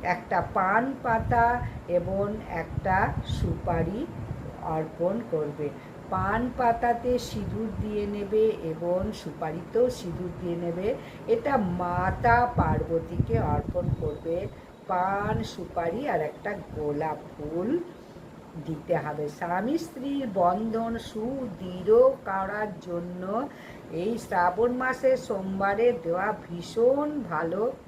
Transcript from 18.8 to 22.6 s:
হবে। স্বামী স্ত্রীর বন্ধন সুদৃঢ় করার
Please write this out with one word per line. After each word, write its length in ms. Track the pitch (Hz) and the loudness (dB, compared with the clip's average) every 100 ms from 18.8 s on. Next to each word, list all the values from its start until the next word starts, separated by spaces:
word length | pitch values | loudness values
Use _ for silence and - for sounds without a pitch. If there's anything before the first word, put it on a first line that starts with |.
| - 165 | 0 0
হবে। 320 | 143 147 147 | 0 -4 -4
স্বামী 480 | - 170 180 220 330 | -4 -2 0 0 0
স্ত্রীর 500 | - - 269 285 262 | -2 -8 -4 -2 -2
বন্ধন 640 | 190 175 196 226 220 226 233 | 4 4 4 0 -2 -2 -4
সুদৃঢ় 1120 | - 220 226 269 247 165 185 180 180 226 262 | -6 -6 -4 -4 -6 -8 -8 -6 6 10 8
করার 580 | 269 208 190 190 208 | 6 -4 -2 -2 -2